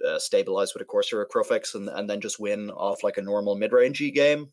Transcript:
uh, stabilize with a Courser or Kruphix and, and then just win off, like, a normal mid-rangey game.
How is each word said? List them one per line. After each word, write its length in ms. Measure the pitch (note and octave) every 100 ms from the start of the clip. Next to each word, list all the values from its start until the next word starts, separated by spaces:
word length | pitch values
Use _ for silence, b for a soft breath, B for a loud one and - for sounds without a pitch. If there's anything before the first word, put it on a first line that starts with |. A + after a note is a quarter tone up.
| E2+
uh, 100 | D#2
stabilize 560 | - G2 G2 F#2+ G2
with 80 | G#2
a 40 | G#2+
Courser 340 | G#2 G2+ A2
or 60 | G2+
Kruphix 480 | - - A2+ - G#2+
and, 140 | G2+
and 200 | F#2 G#2
then 120 | G#2
just 180 | G#2+ -
win 300 | G#2 G#2 G#2
off, 340 | F#2+ G2 G2
like, 140 | G#2 G2
a 40 |
normal 340 | G2 G#2 G2+ G2+
mid-rangey 580 | G#2 B2 B2+ C#3 D3
game. 340 | C#3 C#3+ D3 C#3+